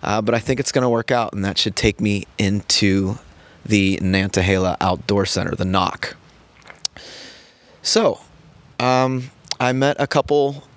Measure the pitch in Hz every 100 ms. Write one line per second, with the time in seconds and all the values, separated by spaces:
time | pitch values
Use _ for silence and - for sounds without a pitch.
0 | 76 104 110 117 107 131 135 139 127 117
1 | 113 120 117 101 98 98 110 98 110 101
2 | 107 101 - - 101 101 - - 104 95
3 | 95 113 - - - - - 107 95 95
4 | 92 95 98 95 92 95 92 - 92 90
5 | - 101 95 95 92 92 92 95 90 -
6 | - - - - _ _ - - - -
7 | - - - - - _ _ - - 214
8 | 208 - - - - - - _ 123 127
9 | 131 131 127 - - - 127 131 135 -
10 | 143 147 - 147 139 143 -